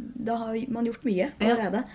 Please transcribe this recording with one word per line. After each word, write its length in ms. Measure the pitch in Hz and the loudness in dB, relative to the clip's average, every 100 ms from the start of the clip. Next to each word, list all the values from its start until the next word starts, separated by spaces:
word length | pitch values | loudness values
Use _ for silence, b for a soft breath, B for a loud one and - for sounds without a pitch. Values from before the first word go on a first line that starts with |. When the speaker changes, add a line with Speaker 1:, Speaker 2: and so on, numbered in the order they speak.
| - - 220 | -8 -6 -4
Speaker 1:
da 60 | 233 | -2
har 200 | 226 226 254 | -2 -4 -2
man 160 | 233 | -2
gjort 200 | 233 233 | -2 -2
mye 260 | 254 180 220 | 0 2 0
Speaker 2:
Ja, 0 | - | 2
Speaker 1:
allerede. 440 | 214 233 196 202 254 | 4 4 2 0 -2